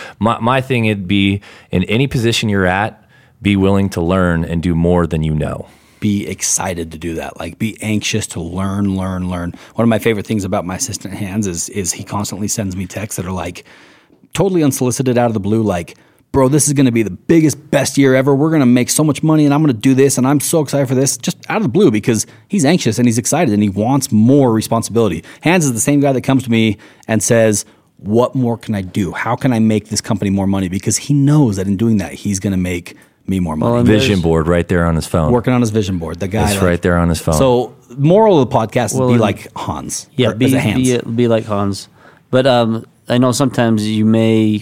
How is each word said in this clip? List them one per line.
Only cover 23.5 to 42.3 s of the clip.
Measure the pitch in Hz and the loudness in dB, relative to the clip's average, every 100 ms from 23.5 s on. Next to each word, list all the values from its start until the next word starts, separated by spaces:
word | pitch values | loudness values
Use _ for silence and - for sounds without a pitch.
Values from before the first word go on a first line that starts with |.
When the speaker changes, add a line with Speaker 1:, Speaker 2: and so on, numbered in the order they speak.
Speaker 2:
and | 104 | 2
he | 104 | 0
wants | 95 113 139 - | 0 0 0 0
more | 107 117 143 127 | 2 4 6 4
responsibility. | 110 - 113 - 110 107 80 - - | 2 0 -2 0 0 0 -2 -10 -4
Hans | 151 185 | 0 2
is | 143 | 0
the | 113 | 0
same | - 143 | 0 2
guy | 139 | 2
that | 127 | 0
comes | 143 131 | 0 0
to | 117 | 2
me | 113 110 101 - - - | 2 2 -2 -10 -18 -4
and | 110 | -2
says, | - 117 110 101 - _ _ _ | 2 4 4 2 -4 _ _ _
"What | 92 113 123 | -2 0 2
more | 131 120 113 | 0 -2 -4
can | - | -6
I | 104 | -6
do? | 90 104 85 | -4 -4 -4
How | - 113 120 | -4 -6 -2
can | 131 | -2
I | 113 | 2
make | 110 107 - | 2 0 -2
this | 107 | -8
company | - 107 101 | -4 -2 0
more | 98 98 | 0 0
money?" | 98 92 | -2 -2
Because | 92 - - | -4 -4 -4
he | - | -2
knows | 143 139 151 123 95 | 0 2 4 2 0
that | 98 | -4
in | 98 | 0
doing | 117 107 | 0 0
that, | 82 | -2
he's | - 101 95 | -8 -6 -4
gonna | 101 92 | -2 -2
make | 90 87 - - _ _ - | -2 -6 -10 -20 _ _ -6
me | 95 | -4
more | 85 78 | -2 -2
money. | 120 | 0
Speaker 3:
Well, | 120 | 2
and | 120 | 4
Speaker 1:
Vision | 107 127 98 | 4 2 2
Speaker 3:
there's | |
Speaker 1:
board | 82 80 78 | 2 2 2
right | 87 85 | 0 2
there | 90 | 0
on | 85 80 | 2 0
his | - | 0
phone. | 87 78 | 0 2
Speaker 2:
Working | 120 127 | 2 2
on | 123 | 0
his | 113 | 0
vision | 110 98 90 | 0 -2 -4
board. | 80 82 | -6 -8
The | 95 | -6
guy, | 107 | -2
Speaker 1:
It's | 104 98 | -2 2
Speaker 2:
like, | |
Speaker 1:
right | 90 85 | 2 2
there | 92 87 | 2 2
on | 85 | 2
his | 80 | 0
phone. | - | 0
Speaker 2:
So, | 76 135 123 113 - _ 131 | 2 4 2 -2 -10 _ -2
moral | 151 196 220 160 | 2 4 6 4
of | 123 | 2
the | 123 | 0
podcast | 113 123 - | 0 -2 -2
Speaker 3:
Well, | 131 127 | 0 2
Speaker 2:
is | |
be | |
Speaker 3:
and | 120 | 2
Speaker 2:
like | 104 - - - | 2 -2 -10 -10
Hans. | - 73 64 - - | -8 -8 -10 -12 -8
Speaker 3:
Yeah, | - 117 | -2 -2
Speaker 2:
Or | 110 | 2
Speaker 3:
be, | |
Speaker 2:
as | 131 | 0
a | 131 | 2
Hans. | 110 113 127 120 | 0 0 0 0
Speaker 3:
be, | - | -2
be | 117 120 | 0 2
like | 113 104 | 0 0
Hans. | 101 101 95 - _ - _ _ | -2 -2 -4 -10 _ -20 _ _